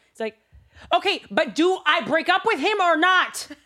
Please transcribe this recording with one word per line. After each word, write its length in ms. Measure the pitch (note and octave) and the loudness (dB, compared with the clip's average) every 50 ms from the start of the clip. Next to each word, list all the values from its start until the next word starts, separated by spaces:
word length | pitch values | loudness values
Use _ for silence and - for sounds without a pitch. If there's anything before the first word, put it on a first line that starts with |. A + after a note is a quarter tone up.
| _ _ | _ _
It's 80 | _ - | _ -10
like, 180 | A3+ A3 - _ _ _ - - - _ _ - - - - | -10 -10 -10 _ _ _ -20 -20 -20 _ _ -18 -8 -2 -2
"Okay, 300 | F4+ - G4+ F#4 C#4 - - | 0 0 0 -2 -4 -4 -4
but 240 | G3+ D4+ E4 C#4 F#3 | -2 -2 -2 -2 0
do 240 | - E4 F#4 F#4 F#4 - D4+ | 0 2 2 2 0 0 0
I 140 | D#4 F4 | 0 0
break 280 | A#3+ G3 C#4+ D#4+ C#4+ - | 0 0 -2 -2 2 2
up 140 | F4+ F#4+ F#4+ | 0 2 2
with 140 | A4 G#4+ C#4+ | 0 0 0
him 200 | C#4 G4+ A4 G#4 | 0 0 0 0
or 160 | F4+ F4 E4 D#4 | 2 2 2 2
not?" 500 | E4+ F#4 F#4 F4+ D4 A3 - - - - C#4+ - _ | 4 4 4 2 2 0 -4 -12 -14 -14 -16 -14 _